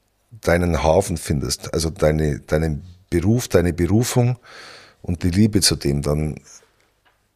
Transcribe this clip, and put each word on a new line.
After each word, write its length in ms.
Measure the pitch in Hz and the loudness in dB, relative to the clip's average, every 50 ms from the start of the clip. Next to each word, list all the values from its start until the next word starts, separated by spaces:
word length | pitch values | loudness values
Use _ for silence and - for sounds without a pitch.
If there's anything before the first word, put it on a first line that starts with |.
| _ _ _ _ _ _ 117 110 | _ _ _ _ _ _ -20 -6
deinen 420 | - - 85 87 90 87 82 71 71 | -2 0 2 2 2 2 0 2 2
Hafen 340 | 80 80 90 - - 90 | 2 4 4 2 0 -2
findest, 560 | 80 - - 85 71 64 64 - - - - - | -6 -4 -2 -2 -2 -2 -4 -6 -8 -8 -6 -6
also 180 | 82 78 80 | -4 -4 -4
deine, 500 | 73 - 80 78 78 78 78 76 71 - | -4 0 0 0 2 2 0 -2 -2 -4
deinen 420 | - - 78 78 80 80 76 71 85 - - - _ - | -6 -2 -2 0 0 0 -4 -6 -8 -14 -20 -20 _ -4
Beruf, 380 | - 87 80 101 113 127 - - | -2 0 2 2 0 0 0 0
deine 240 | - 92 85 90 85 | 2 2 2 2 0
Berufung 640 | 87 87 85 98 110 123 - - 127 120 123 123 - _ - - - - - - - - - _ _ - | 0 0 2 2 2 0 0 0 0 2 0 0 -4 _ -18 -20 -20 -20 -20 -20 -20 -20 -20 _ _ -8
und 200 | - 90 82 - | -6 -6 -2 -2
die 80 | 90 | 0
Liebe 300 | 85 98 107 110 104 101 | 2 4 4 4 4 2
zu 160 | - - 80 | 0 0 0
dem, 260 | 71 - 73 69 71 71 | 0 0 0 0 0 0
dann 380 | 69 73 76 78 76 - - - - - - _ _ _ _ _ _ _ _ _ _ _ _ _ _ _ | 0 0 0 0 -2 -4 -8 -12 -20 -20 -20 _ _ _ _ _ _ _ _ _ _ _ _ _ _ _